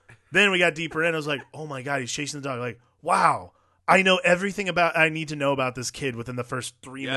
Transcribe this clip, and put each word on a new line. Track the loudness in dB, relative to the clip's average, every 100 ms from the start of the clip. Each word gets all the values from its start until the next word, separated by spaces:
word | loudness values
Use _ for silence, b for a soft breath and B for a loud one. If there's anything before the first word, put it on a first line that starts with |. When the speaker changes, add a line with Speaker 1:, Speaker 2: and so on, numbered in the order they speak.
| b b _
Speaker 1:
then | 2 4
we | 4
got | 2
deeper | 0 -4 -2
in. | -2
I | -2
was | -4
like, | -6 -8
"Oh, | -14 -12
my | -8
God, | -4 -4
he's | -4
chasing | -6 -6 -8
the | -8
dog." | -6
Like, | -8 -10 _ _
wow. | 0 4 4 2 -6 _ _ _ 4
I | 6
know | 6 4 4
everything | 2 0 -4 -2
about, | 2 2 4
I | 2
need | 0 -6
to | -2
know | 0
about | 0 -2 -4
this | -8
kid | -6 -6 -6
within | -8 -8
the |
first | -6 -6 -8 -12
three | -16 -10
Speaker 2:
Yeah. | -6